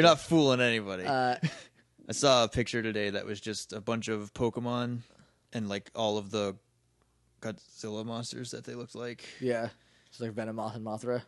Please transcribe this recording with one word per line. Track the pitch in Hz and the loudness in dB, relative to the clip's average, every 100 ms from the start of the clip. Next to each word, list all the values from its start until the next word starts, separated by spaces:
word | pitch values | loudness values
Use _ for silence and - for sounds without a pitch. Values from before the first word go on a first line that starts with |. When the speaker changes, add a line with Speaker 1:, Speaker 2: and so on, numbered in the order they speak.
Speaker 1:
You're | 165 | 8
not | 151 | 8
fooling | - 165 143 127 | 6 6 6 6
anybody. | 123 113 101 92 | 4 2 0 -2
Speaker 2:
Uh, | 131 135 127 123 | 0 2 2 2
Speaker 1:
<laughs> | 156 - - _ _ _ - | -2 -2 -18 _ _ _ -8
I | |
saw | 110 143 123 | 2 6 6
a | 113 | 6
picture | - 113 120 | 2 0 0
today | 110 107 101 | -2 -2 -2
that | 98 107 | -2 -4
was | 101 | -8
just | 110 104 - | -6 -8 -8
a | 107 | -6
bunch | 98 113 110 | -2 -2 -2
of | 107 104 | -4 -4
Pokemon | - 120 117 120 120 120 120 - - - _ _ | -2 0 0 -2 -2 -2 -6 -10 -20 -20 _ _
and, | 120 104 | -6 -4
like, | 101 - | -4 -6
all | - 110 104 | -2 0 0
of | 98 | -2
the | 110 101 95 _ _ _ _ _ _ _ _ | -2 -2 -4 _ _ _ _ _ _ _ _
Godzilla | 113 95 - - 110 107 | -10 -10 -14 -12 -8 -6
monsters | 113 113 117 120 120 | -6 -6 -8 -10 -10
that | 120 | -10
they | 120 | -10
looked | 120 120 | -12 -12
like. | 110 120 120 - - | -10 -10 -12 -16 -4
Speaker 2:
Yeah. | 127 117 117 - _ _ _ - | -2 0 -2 -8 _ _ _ -10
It's | |
like | 117 | -6
Venom, | 107 110 113 | -6 -6 -6
Moth, | 107 | -6
and | 101 | -6
Mothra. | 110 107 120 123 | -8 -6 -4 -4